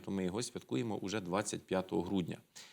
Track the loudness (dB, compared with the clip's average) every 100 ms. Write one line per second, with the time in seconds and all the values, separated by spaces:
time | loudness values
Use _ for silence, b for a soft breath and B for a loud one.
0 | -2 0 0 0 -4 -6 -2 0 0 -2
1 | -2 -2 0 2 2 -2 0 0 2 0
2 | 2 2 2 -2 -10 B B